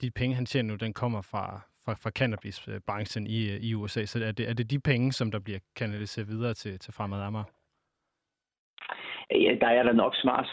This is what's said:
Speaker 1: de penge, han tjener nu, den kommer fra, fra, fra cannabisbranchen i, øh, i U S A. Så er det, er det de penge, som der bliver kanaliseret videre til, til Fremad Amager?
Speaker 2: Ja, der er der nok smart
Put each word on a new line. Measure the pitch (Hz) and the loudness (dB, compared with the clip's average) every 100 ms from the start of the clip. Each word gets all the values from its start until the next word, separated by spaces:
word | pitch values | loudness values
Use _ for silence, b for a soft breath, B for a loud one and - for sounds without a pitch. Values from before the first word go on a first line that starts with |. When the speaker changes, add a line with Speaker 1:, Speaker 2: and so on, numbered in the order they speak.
Speaker 1:
de | 127 | -6
penge, | - 127 127 | -2 -2 0
han | 123 | 0
tjener | 139 110 | 0 0
nu, | 104 | -2
den | 113 | -4
kommer | 104 123 110 | -2 -2 -2
fra, | 95 107 95 95 - _ - | -4 -4 -4 -8 -14 _ -6
fra, | |
fra | 107 - | -4 -4
cannabisbranchen | - 131 104 104 - - 101 - 104 107 117 104 | 0 0 0 -6 -10 -8 -8 -4 -4 -4 -6 -2
i, | 110 107 | 0 0
øh, | 101 | -2
i | 113 110 | -2 -2
U | 104 | -2
S | - | -4
A. | 107 | -2
Så | 120 | -2
er | 110 | -2
det, | 107 113 | -2 -2
er | |
det | 117 113 | -2 0
de | 139 | 0
penge, | 151 123 127 | 4 4 4
som | 127 113 | 2 0
der | 104 | -2
bliver | 101 95 - - | -4 -8 -8 -6
kanaliseret | 113 104 104 - 104 | -4 -4 -6 -6 -4
videre | 110 120 | -2 -2
til, | 110 107 95 | -4 -6 -10
til | - | -10
Fremad | - 101 98 | -6 -4 -2
Amager? | 101 107 107 _ _ _ _ _ _ _ _ _ _ _ _ - - B B B B | -4 -4 -6 _ _ _ _ _ _ _ _ _ _ _ _ -18 -10 B B B B
Speaker 2:
Ja, | - - 117 | 4 6 6
der | 120 | 6
er | 120 | 6
der | 123 | 6
nok | 113 107 - | 6 4 4
smart | 131 127 131 | 2 2 0